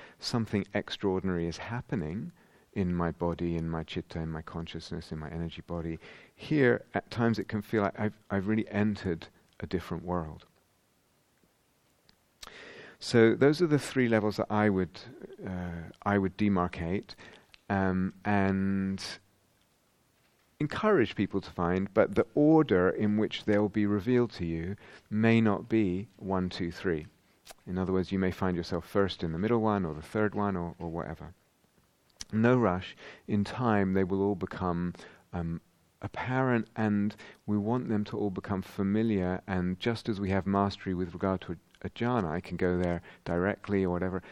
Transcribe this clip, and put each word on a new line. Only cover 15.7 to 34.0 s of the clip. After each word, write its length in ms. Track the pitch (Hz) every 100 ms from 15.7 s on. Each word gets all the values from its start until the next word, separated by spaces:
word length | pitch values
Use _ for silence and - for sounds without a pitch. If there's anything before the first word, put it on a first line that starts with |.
| 85 82 -
I 120 | 101 101
would 220 | 95 -
demarcate, 760 | 104 95 90 - 82 98 - - - - _ - -
um, 460 | 98 95 92 92 -
and 800 | 104 101 98 95 98 98 95 95 - - _ _ _ _ _ _ _ _ _ _ _ _ _ _
encourage 560 | 147 - 214 185 104 -
people 240 | 98 98
to 100 | -
find, 420 | - 87 92 98
but 220 | 107 -
the 120 | 101 - 143
order 540 | 151 160 147 92 92
in 260 | - 104 104
which 300 | 104 - -
they'll 220 | 104 104
be 180 | 107 101
revealed 440 | 104 101 123 120
to 120 | - 85
you 300 | 82 87 104 - - _
may 300 | 107 113 113
not 280 | 110 101 120
be 380 | 110 98 92 110 -
one, 320 | 98 95 92
two, 200 | - 87
three. 360 | - 95 78 80 _ _ _ - - -
In 120 | 92
other 140 | 92
words, 200 | 92 87
you 60 | 95
may 100 | 92
find 260 | - 92 87
yourself 300 | 85 87 -
first 380 | 104 95 -
in 80 | 85
the 60 | 82
middle 220 | 107 117
one, 240 | 110 101
or 80 | 82
the 100 | 76
third 340 | - 110 107 101
one, 200 | 101 92
or, 200 | 85 -
or 100 | 85
whatever. 460 | 82 71 82 76 - _ _ _ _ _ _ _ _ -
No 240 | 110 117 127
rush. 400 | 104 90 - - - - -
In 160 | 104
time, 480 | 101 - 120 104 95
they 120 | 95